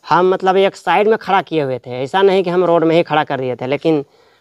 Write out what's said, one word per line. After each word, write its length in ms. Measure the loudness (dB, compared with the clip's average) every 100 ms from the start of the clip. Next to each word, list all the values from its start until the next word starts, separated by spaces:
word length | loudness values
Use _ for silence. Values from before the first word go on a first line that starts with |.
| 0
हम 200 | 2 2
मतलब 280 | 0 0 2
एक 180 | 0
साइड 320 | -2 -2 0 2
में 100 | 0
खड़ा 240 | 0 -2
किए 220 | 0 -4
हुए 160 | -4 -6
थे, 240 | -8 -8
ऐसा 180 | -4 0
नहीं 220 | 2 2
कि 60 | 0
हम 140 | 0
रोड 180 | 2 2
में 120 | 2
ही 80 | 2
खड़ा 200 | 2 -2
कर 160 | -2 -4
दिए 160 | -6
थे। 120 | -6 -4
लेकिन 360 | -2 0 0 -4 _ _ _